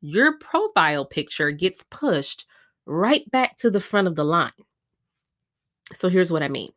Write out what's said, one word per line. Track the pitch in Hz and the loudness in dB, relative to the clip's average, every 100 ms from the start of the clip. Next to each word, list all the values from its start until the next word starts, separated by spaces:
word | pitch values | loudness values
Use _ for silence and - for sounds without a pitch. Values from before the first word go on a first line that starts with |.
your | 151 170 285 311 | -2 2 4 2
profile | - 320 427 294 160 147 139 | -4 -2 0 2 2 0 -4
picture | - 147 - 147 | -6 -6 -2 -2
gets | 147 180 185 - | 0 -4 -4 -16
pushed | - 294 165 143 - - _ _ _ - | -6 0 0 -2 -10 -14 _ _ _ -8
right | 151 208 294 - | -2 2 0 0
back | 262 254 - | -2 -2 0
to | 233 | 0
the | 202 | 0
front | 180 208 190 | 0 0 0
of | 156 | 0
the | |
line. | 151 170 135 - _ _ _ _ _ _ _ _ _ _ _ _ - | 0 0 0 -6 _ _ _ _ _ _ _ _ _ _ _ _ -16
So | - 180 | -4 0
here's | 185 180 | 2 2
what | 165 | 0
I | 143 | -4
mean. | 139 98 | -6 -10